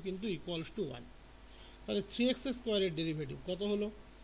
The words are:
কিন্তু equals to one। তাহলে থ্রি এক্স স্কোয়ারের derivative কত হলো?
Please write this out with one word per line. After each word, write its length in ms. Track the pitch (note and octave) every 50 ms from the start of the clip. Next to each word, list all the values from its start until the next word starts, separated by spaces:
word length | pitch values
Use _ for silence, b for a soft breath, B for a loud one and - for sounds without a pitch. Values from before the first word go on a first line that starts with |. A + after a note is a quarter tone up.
কিন্তু 260 | E3+ F#3+ F#3+ F#3 A3+ A3
equals 400 | F3 D3 - F3 F3 D#3+ D#3+ - -
to 60 | A3
one। 240 | F3 C#3 B2 A#2+ A#2+ - - - - - - - - B B B B B B B B
তাহলে 160 | - G#3 G3+ G3 - -
থ্রি 140 | A#3+ A#3+ B3+
এক্স 140 | A#3+ -
স্কোয়ারের 520 | - C4+ B3 - - A3+ G#3 G3 F#3+ F3+ D3+
derivative 440 | D#3+ E3 D#3+ D3+ D#3 D3 C3+ C#3+ C3+ -
কত 160 | F3+ F3+ F3
হলো? 280 | G#3 G#3 G#3 G#3 G#3 G#3+ - - - - - -